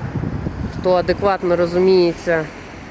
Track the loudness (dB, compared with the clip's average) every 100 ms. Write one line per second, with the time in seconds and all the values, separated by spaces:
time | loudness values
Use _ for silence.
0 | -6 -4 -4 -4 -6 -6 -8 -2 0 2
1 | 2 0 0 0 0 2 2 4 6 6
2 | 4 0 -2 -2 -2 -10 -16 -16 -16